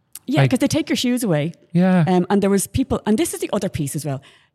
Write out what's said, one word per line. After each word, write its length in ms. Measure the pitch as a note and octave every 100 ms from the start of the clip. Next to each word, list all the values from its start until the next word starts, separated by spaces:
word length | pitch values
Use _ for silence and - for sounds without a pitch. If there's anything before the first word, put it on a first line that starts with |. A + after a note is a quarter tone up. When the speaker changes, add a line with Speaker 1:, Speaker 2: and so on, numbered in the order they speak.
| _ - -
Speaker 1:
Yeah, 160 | C4+
Speaker 2:
Like 80 | C3+
Speaker 1:
'cause 100 | B3+
they 80 | C#4+
take 220 | D4+ D#4+
your 80 | C#4
shoes 260 | B3 B3
away. 300 | A#3 D3 D3+ - _
Speaker 2:
Yeah. 320 | E3+ F#3 F#3 D#3+
Speaker 1:
Um, 180 | F3+ F3
and 120 | G3+
there 80 | G3
was 180 | G3 -
people, 340 | - - A3+ G#3
and 120 | G#3+
this 160 | E4+
is 60 | F#4+
the 100 | -
other 160 | G#3 F#3+
piece 260 | - C#3+ D3
as 80 |
well. 180 | D3 C3+ - _ _